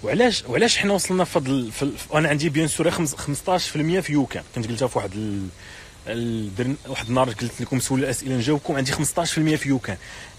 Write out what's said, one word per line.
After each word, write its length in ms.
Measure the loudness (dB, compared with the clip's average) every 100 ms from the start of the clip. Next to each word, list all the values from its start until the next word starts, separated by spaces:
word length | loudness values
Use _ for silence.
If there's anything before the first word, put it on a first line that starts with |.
وعلاش، 400 | 0 4 4 4 -2
وعلاش 300 | 2 4 4
حنا 140 | 2
وصلنا 320 | 2 2 2
في 140 | 2 2
هاد 100 | 2
ال-، 240 | 0 0
في 100 | -2
ال-، 120 | -4 -4 -2
انا 140 | 2 2
عندي 200 | 2 2
بيان 200 | 2 0
سور 220 | 2 2
خمس-، 240 | 2 -2
خمسطاش 540 | -2 -6 -4 2 2 2
في 80 | 0
المية 240 | 2 2
في 120 | 2
يوكان. 300 | 2 2 -2 -8
كنت 120 | -6 -4
قلتها 220 | -2 0
في 100 | 0
واحد 120 | -4
ال-، 340 | -4 -4 -4 -6 -10 -18 -18 -18 -16 -8
ال-، 480 | -4 -2 -2 -4 -2
درن-، 340 | -2 -2 -6
واحد 180 | -8 0
النهار 220 | 2 2
قلت 300 | 0 -6 -6
لكم: 200 | -2 -2
"سول 200 | 0 0
الاسئله 340 | 0 -2 -2
نجاوبكم". 420 | 0 2 0 0 0
عندي 160 | 0
خمسطاش 400 | 0 0 0 0
في 60 | 2
المية 180 | 2 2
في 120 | 2
يوكان. 280 | 0 0 -8 -10 -16 -16